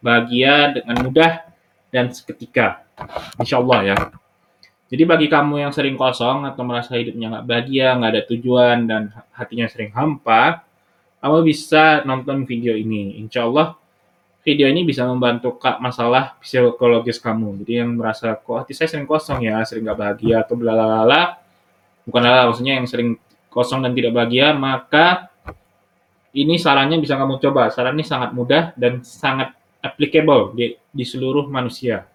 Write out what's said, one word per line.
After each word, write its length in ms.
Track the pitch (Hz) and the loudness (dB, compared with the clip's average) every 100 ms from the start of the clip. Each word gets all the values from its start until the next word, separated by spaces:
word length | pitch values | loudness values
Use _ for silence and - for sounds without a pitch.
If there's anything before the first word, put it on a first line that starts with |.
bahagia 720 | 120 117 117 123 135 147 143 | 4 2 2 2 4 4 4
dengan 320 | 131 - 120 127 | 0 -4 -2 0
mudah 400 | 135 160 165 - _ _ _ _ | 4 4 2 -10 _ _ _ _
dan 160 | 127 123 | -2 -2
seketika. 720 | - - - - - 107 - _ _ - - - - | -6 -16 -16 -6 0 0 -2 _ _ -14 -14 -14 -8
Insya 240 | 120 131 | -2 0
Allah 320 | 123 120 98 | 2 2 2
ya. 40 | 98 - - _ _ _ _ _ _ _ | 0 -2 -12 _ _ _ _ _ _ _
Jadi 160 | 127 165 | 0 4
bagi 240 | 160 151 | 4 4
kamu 320 | 151 147 147 | 2 0 -2
yang 80 | 143 | -4
sering 240 | 139 139 | -2 -4
kosong 560 | 135 131 120 120 135 139 | 0 -2 0 -2 -2 -4
atau 160 | 135 123 | -8 -6
merasa 320 | 120 - 123 | -6 -6 -6
hidupnya 400 | 117 113 113 110 | -6 -8 -8 -10
nggak 80 | 120 | -4
bahagia, 480 | 117 127 135 131 | -4 -2 0 2
nggak 160 | 127 113 | 2 0
ada 140 | 107 - | -2 -2
tujuan, 520 | 117 123 123 123 120 117 | -6 0 4 4 4 0
dan 240 | 110 107 113 _ - | -2 -6 -12 _ -16
hatinya 320 | 120 117 113 | -12 -6 -6
sering 240 | - 104 | -6 -10
hampa, 720 | 107 147 139 - 113 131 170 _ _ _ _ _ _ | -4 -4 -4 2 4 4 0 _ _ _ _ _ _
kamu 240 | 135 156 165 | 0 4 4
bisa 560 | 151 - 151 156 151 | 0 2 4 4 4
nonton 480 | 135 131 127 139 131 | 0 -6 -4 -6 -4
video 240 | 120 120 | -4 -2
ini. 480 | 110 110 107 101 104 | -2 -2 -6 -6 -10
Insya 240 | 110 127 117 | -8 -4 0
Allah 320 | 135 160 165 _ _ _ _ _ _ | 0 0 -2 _ _ _ _ _ _
video 320 | - 143 139 | -2 2 4
ini 160 | 151 175 | 4 0
bisa 160 | 127 123 | -2 -2
membantu 540 | 127 123 120 123 120 | 0 0 0 -4 -4
Kak 180 | 131 123 | -4 -4
masalah 560 | 123 120 117 127 131 - | -6 -4 0 0 0 -10
psikologis 800 | - 127 123 117 123 117 120 113 | -4 2 2 2 2 2 0 -6
kamu. 380 | 117 110 107 98 | -4 -4 -4 -8
Jadi 120 | 101 120 120 | -6 -4 -2
yang 140 | 120 | -4
merasa, 340 | 113 110 113 | -4 -4 -4
"Kok 320 | 110 - 117 127 | -6 -6 -8 -8
hati 80 | |
saya 160 | 135 160 | -6 -4
sering 160 | 156 139 | -4 -2
kosong 400 | 156 156 135 117 | -2 -2 -4 -2
ya, 160 | 110 | -2
sering 240 | 110 117 110 | -4 -6 -6
nggak 140 | 101 | -4
bahagia," 420 | 101 101 110 113 | -4 -4 0 0
atau 160 | 110 120 | 0 -2
belalala, 800 | 117 113 110 110 110 147 175 - _ _ _ _ _ _ - | 0 0 2 2 4 4 2 -4 _ _ _ _ _ _ -2
bukan 140 | 120 | 2
lalala, 260 | 120 127 123 | 4 6 4
maksudnya 300 | 113 127 135 | 2 -2 -2
yang 80 | 123 | -4
sering 300 | 123 120 117 _ _ _ | -2 -2 -4 _ _ _
kosong 340 | - 123 131 127 | -4 -2 -2 -2
dan 80 | |
tidak 220 | 123 120 120 | 0 0 0
bahagia, 400 | 117 123 143 147 | 0 2 2 2
maka 720 | 135 131 - 147 170 180 - _ - - _ _ _ _ _ _ _ | -2 -4 0 4 4 2 -4 _ -20 -20 _ _ _ _ _ _ _
ini 240 | 139 143 170 | -2 0 2
sarannya 400 | 170 139 139 165 | 4 2 4 0
bisa 160 | 147 | 0
kamu 240 | 135 135 131 | -2 -2 0
coba. 320 | 143 135 117 | 0 2 0
Saran 240 | 117 127 | 0 -2
ini 140 | 147 156 | -2 -4
sangat 260 | 139 117 | -4 -4
mudah 400 | 123 123 143 165 | -6 0 0 0
dan 320 | - 123 127 - | -2 -2 -2 -10
sangat 480 | - 143 127 - _ _ _ - | -8 -4 -4 -6 _ _ _ -12
applicable 680 | - 147 160 151 135 95 117 | -4 2 2 6 4 2 -2
di, 160 | 120 120 _ | -6 -6 _
di 160 | 143 123 | -10 -8
seluruh 400 | 135 131 139 139 | -6 -2 -2 -2
manusia. 640 | 135 123 - 123 107 - | -4 -6 -6 -4 -4 -8